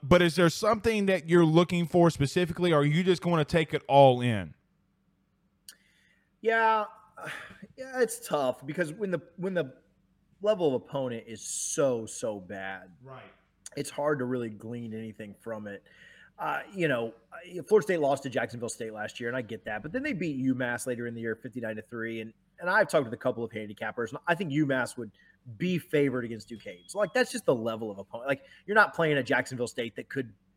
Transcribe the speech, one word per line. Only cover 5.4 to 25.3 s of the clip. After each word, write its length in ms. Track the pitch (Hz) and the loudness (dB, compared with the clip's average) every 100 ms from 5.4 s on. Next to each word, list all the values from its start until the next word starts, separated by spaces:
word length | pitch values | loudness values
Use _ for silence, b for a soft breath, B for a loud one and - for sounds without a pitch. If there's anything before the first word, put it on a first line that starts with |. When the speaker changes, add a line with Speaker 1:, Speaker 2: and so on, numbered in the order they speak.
| _ _ - b b b b b b _ | _ _ -20 b b b b b b _
Speaker 2:
Yeah. 440 | 220 226 220 220 208 - - - | 0 4 4 4 0 -8 -20 -16
<sighs> 60 | B B B B B - | B B B B B -16
Yeah, 220 | 262 254 | -6 0
it's 280 | 240 - - | 0 -2 -4
tough 360 | 151 131 127 135 | 0 0 -2 -4
because 260 | 156 160 | -2 -2
when 180 | 185 196 | -2 -4
the, 100 | 175 - - | -4 -6 -8
when 160 | 180 | -4
the 180 | 180 135 - _ _ _ _ _ _ | -2 -4 -6 _ _ _ _ _ _
level 260 | 208 208 160 | 0 2 2
of 60 | |
opponent 500 | 127 - 143 131 113 117 | 0 -2 -6 -4 -6 -10
is 140 | 110 | -14
so, 640 | - - - - 139 117 | -10 -8 -6 0 2 0
so 340 | 110 - 117 104 | -4 -8 -6 -6
bad, 520 | 92 98 95 95 92 87 | -8 -10 -8 -10 -14 -20
Speaker 1:
Right. 200 | - - - _ _ _ - - | -20 -20 -20 _ _ _ -14 -10
Speaker 2:
it's 120 | 135 | -8
hard 300 | - 147 143 | -2 0 0
to 80 | 123 | 0
really 240 | 127 117 | -2 -4
glean 420 | 104 110 120 117 | -8 -10 -10 -8
anything 420 | 110 113 104 107 95 | -10 -10 -12 -14 -14
from 260 | 113 110 104 | -10 -10 -10
it. 160 | 98 _ b b b b - | -12 _ b b b b -8
Uh, 200 | 156 143 - | -4 -4 -6
you 120 | 196 160 | -2 0
know, 280 | 123 117 - _ 165 180 180 - | 0 -4 -8 _ -20 -14 -10 4
Florida 180 | 208 | 4
State 160 | - 175 | 4 2
lost 240 | 139 139 | 2 0
to 60 | 135 | -2
Jacksonville 380 | 123 117 120 113 | -2 -4 -4 -8
State 240 | - 113 | -8 -10
last 260 | 107 107 - | -8 -10 -6
year, 80 | 120 | -6
and 60 | 127 | -4
I 40 | |
get 240 | 107 110 | -6 -10
that. 180 | - 107 | -8 -8
But 80 | 156 | -6
then 100 | 240 | -6
they 100 | 302 | -6
beat 320 | 202 175 135 | -4 -4 -2
UMass 420 | 131 127 123 120 131 | 0 0 0 -4 -4
later 200 | 120 120 | -6 -6
in 80 | |
the 60 | 117 | -6
year, 120 | 113 | -6
fifty-nine 420 | 110 - 123 113 107 | -6 -8 -8 -8 -8
to 60 | |
three. 380 | 104 117 113 113 | -10 -8 -6 -6
And, 120 | 110 - _ - | -10 -14 _ -10
and 80 | 175 | 0
I've 200 | 208 196 | 2 4
talked 160 | 165 | 2
with 100 | 120 | 0
a 40 | 113 | -2
couple 240 | 127 117 | -4 -2
of 80 | 117 | -4
handicappers, 600 | 107 107 107 110 113 113 | -8 -10 -8 -8 -4 -6
and 80 | 139 - | -6 -4
I 80 | |
think 180 | 170 175 | -2 -2
UMass 460 | 143 143 131 117 - | 0 0 0 -2 -6
would 120 | 110 - b | -12 -14 b